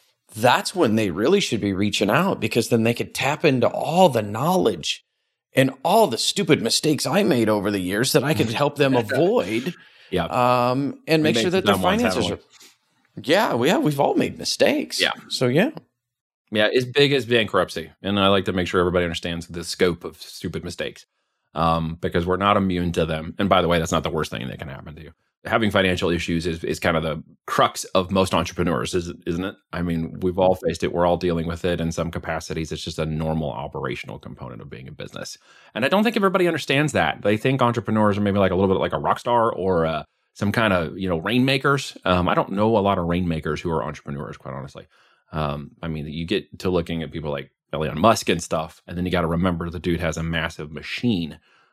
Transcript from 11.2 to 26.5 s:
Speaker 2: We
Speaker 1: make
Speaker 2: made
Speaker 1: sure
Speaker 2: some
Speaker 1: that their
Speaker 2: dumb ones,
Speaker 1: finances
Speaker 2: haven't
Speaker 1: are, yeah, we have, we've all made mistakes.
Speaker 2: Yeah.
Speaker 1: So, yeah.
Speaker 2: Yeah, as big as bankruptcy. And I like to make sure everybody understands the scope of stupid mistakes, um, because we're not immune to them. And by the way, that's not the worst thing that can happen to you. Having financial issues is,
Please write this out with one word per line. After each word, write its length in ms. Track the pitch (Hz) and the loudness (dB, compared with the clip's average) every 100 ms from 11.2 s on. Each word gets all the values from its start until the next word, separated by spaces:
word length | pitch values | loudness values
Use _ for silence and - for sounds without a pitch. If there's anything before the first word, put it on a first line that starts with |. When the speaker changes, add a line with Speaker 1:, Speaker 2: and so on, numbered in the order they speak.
Speaker 2:
We 60 | 156 | 2
Speaker 1:
make 60 | - | 2
Speaker 2:
made 60 | |
Speaker 1:
sure 0 | |
Speaker 2:
some 60 | 185 | 2
Speaker 1:
that 120 | 185 | 2
their 100 | 104 | 2
Speaker 2:
dumb 80 | 98 | 2
ones, 200 | 175 208 | 2 2
Speaker 1:
finances 220 | 151 120 | 0 0
Speaker 2:
haven't 160 | 95 - | -2 -4
Speaker 1:
are, 840 | - - - _ _ _ _ - | -10 -20 -20 _ _ _ _ -8
yeah, 300 | 120 180 240 | 0 2 2
we 140 | 123 131 | 2 2
have, 120 | 254 | 2
we've 180 | 202 139 | 2 2
all 140 | - | 2
made 240 | 403 - - | 2 -2 -4
mistakes. 600 | - - - 294 - - | -6 2 2 2 -4 -2
Speaker 2:
Yeah. 120 | 90 - - | 0 -2 -8
Speaker 1:
So, 180 | - 127 | -2 2
yeah. 240 | 139 262 - - _ _ _ _ _ _ | 2 2 -2 -16 _ _ _ _ _ _
Speaker 2:
Yeah, 160 | 107 107 127 | 0 2 2
as 80 | |
big 280 | 123 147 143 | 2 4 4
as 140 | 139 113 | 2 2
bankruptcy. 640 | 120 107 95 85 - 78 - | 2 2 0 0 -4 -10 -8
And 160 | 92 101 | -2 2
I 100 | 98 | 4
like 160 | 98 95 | 4 2
to 60 | |
make 140 | 92 87 | -2 0
sure 120 | 95 | 2
everybody 240 | 90 90 | 2 2
understands 420 | 87 85 87 85 - | 0 -4 -6 -8 -8
the 180 | 85 | -10
scope 400 | 82 - 92 82 | -8 0 0 0
of 160 | 82 - | -8 -14
stupid 440 | - - 92 82 | -18 -12 -10 -8
mistakes, 420 | 90 - 73 - - _ _ _ _ | -10 -8 -10 -12 -20 _ _ _ _
um, 420 | 78 82 82 82 82 | -2 0 0 -2 -6
because 260 | 90 87 87 | -4 -2 0
we're 100 | 92 | 2
not 200 | 101 101 | 2 2
immune 360 | 95 90 87 | 2 0 -2
to 120 | 87 80 | -2 -2
them. 280 | 80 80 - | -4 -8 -4
And 100 | 98 | 2
by 140 | 92 | 4
the 60 | 85 | 4
way, 100 | 85 | 2
that's 140 | 80 | 2
not 100 | 85 | 0
the 80 | 76 | -2
worst 200 | 76 76 | -4 -4
thing 160 | 57 62 | -6 -10
that 100 | 50 | -10
can 100 | 82 | -12
happen 260 | - 76 78 | -14 -16 -16
to 60 | |
you. 100 | 78 - _ _ | -18 -20 _ _
Having 260 | - 120 107 | 0 2 2
financial 400 | 98 95 90 92 | 2 2 2 0
issues 360 | 85 87 85 | -2 -2 -2
is, 160 | 85 | -2